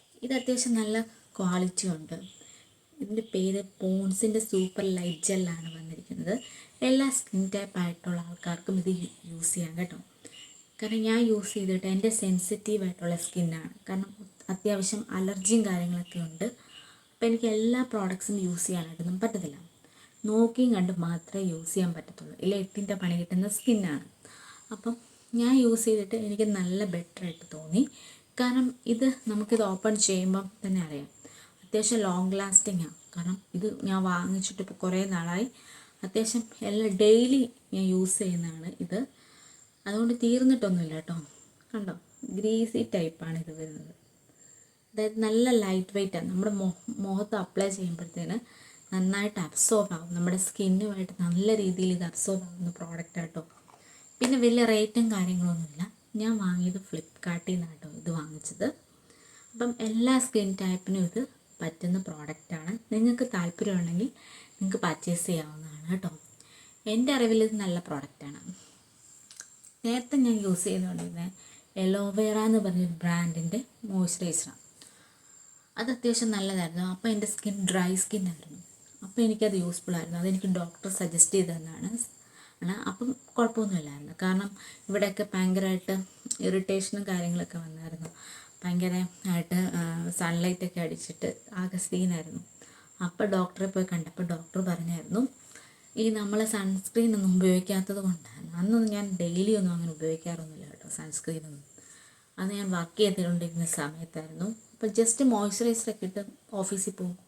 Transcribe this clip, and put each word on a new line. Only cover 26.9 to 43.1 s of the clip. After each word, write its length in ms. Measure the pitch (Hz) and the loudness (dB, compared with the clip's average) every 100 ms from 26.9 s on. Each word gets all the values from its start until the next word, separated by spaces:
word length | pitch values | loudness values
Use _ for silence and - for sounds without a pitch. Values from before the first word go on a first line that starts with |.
| 170 | -2
ബെറ്റർ 300 | 170 - 180 | -6 -8 -10
ആയിട്ട് 180 | - - 156 | -10 -14 -16
തോന്നി. 280 | 160 185 294 - - - _ - | 0 2 2 -2 -20 -20 _ 0
കാരണം 280 | 247 254 254 - - | 2 4 2 0 0
ഇത് 140 | 233 269 254 - | 4 4 2 -2
നമുക്കിത് 340 | 208 208 226 202 | -2 2 2 2
ഓപ്പൺ 220 | 190 220 214 - | 2 2 2 2
ചെയ്യുമ്പം 400 | 190 185 190 190 - 196 | 2 2 0 -2 -8 -2
തന്നെ 160 | 185 160 | 0 0
അറിയാം, 220 | 143 143 - - - - _ | -6 -10 -16 -20 -20 -20 _
അത്യാവശ്യം 380 | - 214 214 233 196 | -4 0 2 2 2
ലോങ് 260 | 180 185 196 | 2 0 0
ലാസ്റ്റിംഗ് 440 | 196 196 - 185 165 | 4 4 4 0 -2
ആണ്. 80 | - - | -8 -12
കാരണം 240 | 175 170 190 - 180 | -6 -2 -4 -4 -2
ഇത് 100 | 208 - 196 | -2 -2 0
ഞാൻ 100 | 190 185 | 2 2
വാങ്ങിച്ചിട്ട് 480 | 175 180 190 190 190 | 2 0 0 -2 -4
ഇപ്പോൾ 140 | 190 - | -8 -4
കുറേ 180 | 185 185 190 | 0 0 0
നാളായി, 320 | 180 170 180 254 - - - - _ 196 | -2 0 0 -2 -4 -20 -20 -20 _ -4
അത്യാവശ്യം 380 | 220 220 240 226 - 208 | 0 0 0 -4 -6 -2
എല്ലാ 160 | 208 220 185 | 0 2 6
ഡെയിലി 380 | 214 226 247 269 240 - _ | 10 10 8 4 4 -2 _
ഞാൻ 100 | 190 190 | 0 2
യൂസ് 240 | 185 185 - | 4 2 0
ചെയ്യുന്നതാണ് 480 | 196 175 170 160 165 - | 0 -2 -4 -6 -10 -8
ഇത്, 140 | 175 196 269 - - - - - _ _ 202 | -4 -4 -4 -10 -20 -20 -20 -20 _ _ -6
അതുകൊണ്ട് 260 | 214 233 240 | 0 0 2
തീർന്നിട്ടൊന്നുമില്ല 720 | 233 247 262 254 202 180 160 156 | 4 6 6 6 4 2 0 -6
കേട്ടോ. 160 | - 165 147 - - _ _ | -8 -10 -10 -18 -20 _ _
കണ്ടോ, 220 | 226 190 175 - _ - 190 | -8 -6 -8 -14 _ -8 -4
ഗ്രീസി 440 | 214 226 226 240 226 | 0 2 0 0 -2
ടൈപ്പാണ് 440 | 190 165 | -2 -2